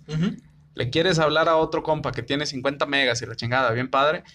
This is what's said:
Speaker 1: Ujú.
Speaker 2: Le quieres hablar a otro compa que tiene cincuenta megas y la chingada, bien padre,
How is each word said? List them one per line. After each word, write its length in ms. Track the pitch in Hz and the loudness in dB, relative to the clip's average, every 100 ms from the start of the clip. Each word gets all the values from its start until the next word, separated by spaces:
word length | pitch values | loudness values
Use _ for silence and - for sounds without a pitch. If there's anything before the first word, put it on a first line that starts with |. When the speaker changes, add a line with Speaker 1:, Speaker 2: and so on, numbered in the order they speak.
| - | -8
Speaker 1:
Ujú. 280 | 156 196 - - _ _ | -4 -2 -4 -12 _ _
Speaker 2:
Le 160 | - 120 | -6 -2
quieres 300 | 160 175 165 | 2 2 2
hablar 280 | 151 156 165 | 2 2 4
a 80 | 160 | 2
otro 260 | 160 160 | 2 -2
compa 260 | 156 151 139 | -2 -2 -2
que 120 | 131 | -6
tiene 220 | 127 143 147 | -4 -4 -4
cincuenta 400 | 135 139 143 147 | -4 -4 -2 0
megas 360 | 139 127 117 | 2 2 0
y 40 | 113 | -4
la 100 | 113 | -8
chingada, 340 | 117 131 123 | -2 0 2
bien 200 | 113 127 | 0 0
padre, 340 | 135 147 175 - | 2 2 0 -6